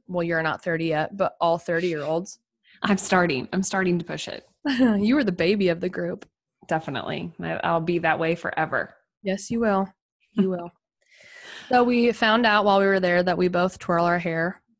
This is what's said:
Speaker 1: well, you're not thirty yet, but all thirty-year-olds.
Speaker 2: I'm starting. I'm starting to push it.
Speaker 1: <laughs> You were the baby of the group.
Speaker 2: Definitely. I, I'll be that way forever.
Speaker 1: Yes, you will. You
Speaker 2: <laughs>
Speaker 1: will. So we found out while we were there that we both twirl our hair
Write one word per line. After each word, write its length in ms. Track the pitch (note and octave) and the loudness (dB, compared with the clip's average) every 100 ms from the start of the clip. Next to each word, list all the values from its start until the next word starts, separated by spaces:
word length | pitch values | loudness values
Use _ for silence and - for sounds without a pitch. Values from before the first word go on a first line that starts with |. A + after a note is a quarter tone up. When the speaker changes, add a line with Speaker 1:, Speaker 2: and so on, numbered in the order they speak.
| - | -8
Speaker 1:
well, 160 | F3+ | -6
you're 180 | E3+ E3 | -2 -2
not 220 | D#3+ - | -2 -4
thirty 220 | F3+ D#3+ E3 | -4 -2 0
yet, 300 | D3+ - G3 | -2 -2 -2
but 200 | F#3 - | -4 0
all 180 | E3+ E3+ | 0 0
thirty-year-olds. 800 | - E3+ F3+ D3+ C#3+ E3 F#3+ - _ _ _ _ | -2 -2 -2 -4 -2 -4 -4 -14 _ _ _ _
Speaker 2:
I'm 160 | G#3 G3 | -2 0
starting. 500 | - F#3 F3 C3 - | 2 2 2 -2 -4
I'm 100 | F#3 | -4
starting 360 | F#3+ F#3+ F#3 F3 | -2 0 0 0
to 60 | E3+ | -4
push 220 | D#3 - | -10 -10
it. 200 | - - _ D4 | -12 -16 _ -4
Speaker 1:
<laughs> 20 | B3 B3 G3+ | 2 2 4
You 160 | G#3+ C#4+ | 2 2
were 80 | |
the 80 | G#3+ | 2
baby 380 | F3 E3+ G#3 F3+ | 0 0 2 0
of 100 | E3+ | 0
the 100 | F#3 | -4
group. 360 | F3+ E3+ G3 - _ _ _ - | -6 -6 -8 -14 _ _ _ -4
Speaker 2:
Definitely. 640 | D#3+ D3+ C3 - D3+ F3 E3+ | -4 -2 -6 -6 -8 -8 -10
I, 120 | E3 E3 | -8 -4
I'll 160 | - E3 | -2 -2
be 180 | E3 E3+ | -2 -2
that 200 | E3 D#3+ | 0 0
way 160 | E3 E3 | -2 -2
forever. 580 | - - D#3 B2+ - _ _ _ | -4 -4 -2 -4 -6 _ _ _
Speaker 1:
Yes, 260 | G3 G3 - | -6 -6 -4
you 80 | A#3 | -2
will. 280 | A3 G3 G3 _ _ _ _ | 0 0 -2 _ _ _ _
You 160 | - F#3+ | 0 0
Speaker 2:
<laughs> 20 | |
Speaker 1:
will. 200 | F3 E3+ - _ _ _ _ - - - - - | -2 -8 -18 _ _ _ _ -20 -20 -20 -18 0
So 140 | B3 | 2
we 280 | B3 A#3+ A#3+ | 4 4 2
found 320 | A3+ A3 A3+ A3+ | 2 4 4 4
out 200 | G#3 G3+ | 4 4
while 140 | G3 | 4
we 60 | G3 | 4
were 140 | F#3+ | 4
there 220 | F3+ F3 | 4 2
that 140 | F3+ E3+ | 2 2
we 100 | F3+ | 2
both 300 | F3+ F#3 - | 2 0 -2
twirl 260 | - E3+ F3 | -2 2 2
our 140 | F3 | 0
hair 420 | E3+ E3 E3+ - _ | 0 -2 -2 -4 _